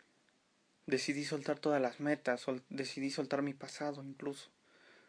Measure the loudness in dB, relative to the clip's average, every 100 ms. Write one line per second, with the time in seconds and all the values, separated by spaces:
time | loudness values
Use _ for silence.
0 | -20 _ _ _ _ _ _ _ -2 0
1 | 2 0 -2 -2 0 0 4 4 4 2
2 | 2 2 2 0 0 -2 -4 -4 -4 -2
3 | -2 0 0 2 0 -2 -8 -4 -4 -4
4 | -8 -6 -6 -6 -10 _ _ _ -20 -20